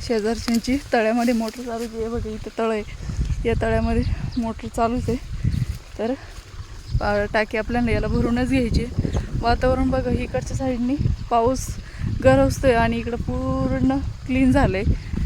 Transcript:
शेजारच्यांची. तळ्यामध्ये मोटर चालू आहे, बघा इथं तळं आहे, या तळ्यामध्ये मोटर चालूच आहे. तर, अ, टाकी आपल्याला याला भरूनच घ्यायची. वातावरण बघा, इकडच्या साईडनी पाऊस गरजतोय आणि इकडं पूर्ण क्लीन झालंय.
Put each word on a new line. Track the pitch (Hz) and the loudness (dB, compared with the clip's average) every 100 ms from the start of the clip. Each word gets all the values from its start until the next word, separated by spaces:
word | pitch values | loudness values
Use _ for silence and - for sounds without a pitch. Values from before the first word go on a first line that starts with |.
| - | -2
शेजारच्यांची. | 226 208 226 - 233 - 277 - | 0 0 -2 0 0 2 -2 2
तळ्यामध्ये | 240 220 240 240 | 2 4 2 2
मोटर | 226 220 247 | 2 0 -6
चालू | 247 226 | -6 -6
आहे, | 233 226 226 | -6 -4 -4
बघा | 233 226 | -4 -4
इथं | 214 226 - | -6 -8 -2
तळं | 226 | 0
आहे, | 220 208 - - - - - 233 | -2 -4 -8 -6 -2 -2 0 0
या | 220 | 0
तळ्यामध्ये | 226 226 226 233 247 - - 262 | 2 2 2 2 0 -2 -4 -4
मोटर | 226 - 233 - | -4 -6 -6 0
चालूच | 226 240 226 | 0 0 -2
आहे. | 247 - - - - - - - - | -2 -4 -4 -2 0 -2 -6 -10 -6
तर, | 220 269 - - - - - - - - | -4 -4 -8 -16 -16 -14 -14 -14 -4 -2
अ, | 208 208 208 | 2 0 2
टाकी | 220 214 220 | 0 0 -2
आपल्याला | 214 240 240 | -2 0 2
याला | 214 214 | 2 2
भरूनच | 233 233 240 254 | 2 2 2 2
घ्यायची. | 262 233 - 233 - - - - - | 2 2 0 0 -2 0 0 -2 0
वातावरण | 233 233 254 262 262 | 2 2 2 2 2
बघा, | 262 247 | 2 0
इकडच्या | 240 254 254 - - | 0 0 -4 -4 -2
साईडनी | 262 240 247 294 - - - | -2 0 0 2 0 -2 0
पाऊस | 233 233 262 - - - - - - | 2 2 0 -4 -8 -10 -6 -4 2
गरजतोय | 254 269 269 - 269 | 6 6 4 2 2
आणि | 233 233 233 | 4 2 0
इकडं | 226 233 | -4 -4
पूर्ण | - 247 262 262 262 262 262 277 - - - | -4 -2 -2 0 0 2 2 2 -2 -6 -2
क्लीन | 262 262 | 2 4
झालंय. | 247 214 185 - - - - | 6 4 2 2 0 -2 -2